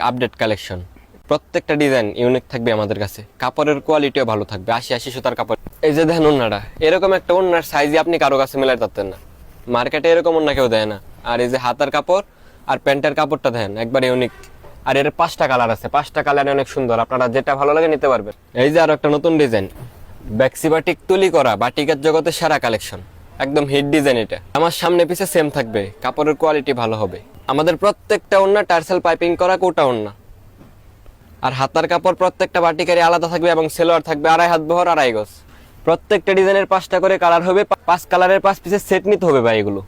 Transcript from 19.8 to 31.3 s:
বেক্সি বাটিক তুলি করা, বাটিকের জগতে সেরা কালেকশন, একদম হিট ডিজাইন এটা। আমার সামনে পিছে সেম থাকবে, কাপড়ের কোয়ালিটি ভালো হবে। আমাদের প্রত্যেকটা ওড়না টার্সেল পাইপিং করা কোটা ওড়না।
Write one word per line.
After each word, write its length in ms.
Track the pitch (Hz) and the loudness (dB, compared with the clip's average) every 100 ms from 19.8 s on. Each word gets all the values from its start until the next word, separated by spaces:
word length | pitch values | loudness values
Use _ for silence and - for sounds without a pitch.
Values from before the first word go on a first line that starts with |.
| - - - - - 107 | -20 -20 -20 -18 -8 0
বেক্সি 280 | 131 - 160 | 0 0 0
বাটিক 280 | 160 170 165 - | 0 0 -4 0
তুলি 200 | 190 190 | 2 4
করা, 220 | 160 127 104 | 4 2 2
বাটিকের 420 | 120 143 143 147 | -2 -2 -2 0
জগতে 300 | 151 156 156 | 2 2 0
সেরা 260 | 160 165 147 | -2 -2 0
কালেকশন, 420 | 123 110 - 92 92 - - - | 0 -4 -6 -16 -18 -20 -18 -8
একদম 260 | 139 147 143 | -2 -2 0
হিট 180 | 139 | 0
ডিজাইন 320 | 143 151 139 120 | 2 2 2 0
এটা। 220 | 104 87 - | -2 -8 -6
আমার 160 | 139 165 | 0 0
সামনে 320 | - 170 175 | 0 0 2
পিছে 220 | 170 175 185 | 2 0 -2
সেম 200 | 175 151 | 0 0
থাকবে, 400 | 143 117 107 98 - | -2 -4 -4 -6 -8
কাপড়ের 320 | 123 139 151 | -8 -2 -2
কোয়ালিটি 380 | 147 160 151 135 | 0 0 0 -2
ভালো 240 | 123 113 110 | -2 -2 -2
হবে। 240 | 101 - - - - | -4 -8 -18 -18 -6
আমাদের 300 | 135 160 170 | -2 0 0
প্রত্যেকটা 640 | 202 - - 220 - 196 | 0 -2 -2 -4 0 2
ওড়না 240 | 196 208 | 4 2
টার্সেল 380 | 190 170 156 180 | 2 0 0 -2
পাইপিং 360 | 170 165 170 170 | 0 0 0 0
করা 200 | 180 185 | 0 2
কোটা 280 | 185 170 | 0 0
ওড়না। 280 | 143 117 107 98 - - - - - - - - - - - | 0 0 -6 -12 -20 -20 -20 -20 -20 -20 -20 -20 -20 -20 -20